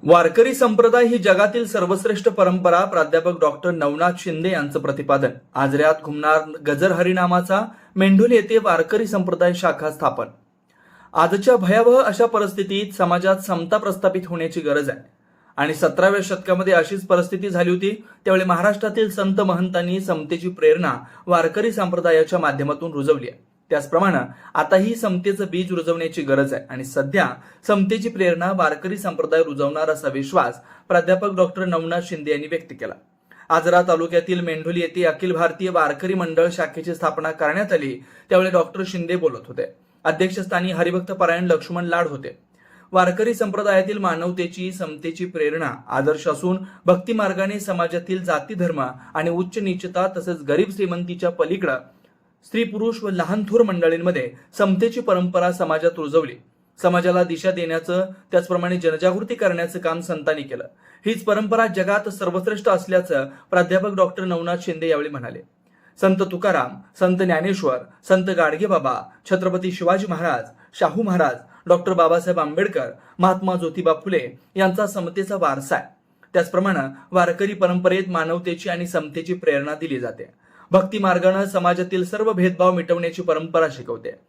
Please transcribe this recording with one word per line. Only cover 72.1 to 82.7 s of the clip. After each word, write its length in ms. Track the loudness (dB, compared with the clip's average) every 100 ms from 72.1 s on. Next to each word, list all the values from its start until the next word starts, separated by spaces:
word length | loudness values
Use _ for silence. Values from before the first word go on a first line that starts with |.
| 4 2 -2
आंबेडकर, 500 | -2 -2 -2 -2 -6 -12 _ 0
महात्मा 360 | 2 2 -2
ज्योतिबा 380 | -2 -4 -2 0
फुले 480 | 0 0 -2 -4 -12 _ 0
यांचा 300 | 0 2 -2
समतेचा 500 | -4 -6 -6 -6 -2
वारसा 400 | -2 -2 -2 -4
आहे. 80 | -4 _ _ _ _
त्याचप्रमाणे 460 | -2 0 0 0 -2 -4 -10 -2
वारकरी 420 | 2 2 0 -4
परंपरेत 540 | 0 0 2 2 0 -2
मानवतेची 600 | -4 -2 -4 -4 -8 -6
आणि 180 | -6 -4
समतेची 480 | -4 -4 -10 -8
प्रेरणा 400 | -2 0 0 -2
दिली 260 | -6 -6 -6
जाते. 460 | -6 -10 -18 _ _ _ _
भक्ती 280 | 2 2 -2
मार्गानं 460 | 0 2 2 2
समाजातील 600 | -2 0 0 0 -2 -2
सर्व 280 | -4 -2 -2
भेदभाव 400 | 2 0 4 2